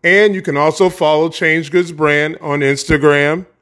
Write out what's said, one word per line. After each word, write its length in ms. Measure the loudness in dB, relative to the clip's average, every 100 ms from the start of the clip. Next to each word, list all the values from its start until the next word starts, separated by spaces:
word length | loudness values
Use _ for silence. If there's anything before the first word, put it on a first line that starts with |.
And 320 | 2 4 2
you 80 | 0
can 140 | -4 0
also 340 | 0 2 0
follow 380 | 2 0 2 0
Change 440 | -2 -2 0 0
Goods 200 | -2 -2
Brand 460 | -2 0 0 -2 -6
on 220 | -6 -2
Instagram 840 | 0 -2 -2 2 4 2 0 -2 -8 _